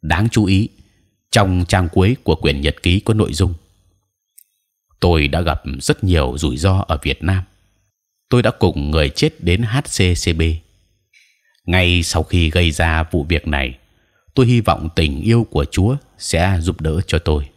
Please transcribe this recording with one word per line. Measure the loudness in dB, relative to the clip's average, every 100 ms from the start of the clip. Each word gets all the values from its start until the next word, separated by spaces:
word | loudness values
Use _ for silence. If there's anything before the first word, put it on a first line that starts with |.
Đáng | -2 0 0
chú | 2 2
ý, | 2 0 _ _ _ _ _ _
trong | 2 2 0 0
trang | 0 0
cuối | 2 2 0
của | -2 -2
quyển | 0 -2
nhật | -2 -2
ký | 0 0
có | 0
nội | 0 0
dung: | 0 -2 -2 _ _ _ _ _ _ _ _ _ _ _ _ _ _
"Tôi | 2 2 2
đã | 0
gặp | -2 -4 -6 -10
rất | -4 -2
nhiều | 2 2 2 -2
rủi | -4 0
ro | 0 0 0
ở | -4
Việt | -2 -4
Nam. | -2 -2 -4 _ _ _ _ _ _ _ _
Tôi | 2
đã | 2
cùng | 0 0 0 -2
người | 0 0
chết | 0 -2 -2
đến | -2 0
H | 0 -4
C | -4 -2
C | 0 0 -2 0
B. | 0 -2 _ _ _ _ _ _ _ _ _ _ -2
Ngay | 2 2 2
sau | 0 -4
khi | -2 0 0
gây | 2 0
ra | 0 0 0
vụ | -2 -4
việc | -2 -4 -2
này, | -4 -4 -10 _ _ _ _ _
tôi | 0 2
hy | 2
vọng | 2 -2 -2 -2
tình | -2 -2
yêu | 0 0 2
của | -2 -2
Chúa | 0 0 -2 _ _
sẽ | -6 0 0 0
giúp | -2 -4
đỡ | -4 -4 -2
cho | -2
tôi." | 0 -2 -4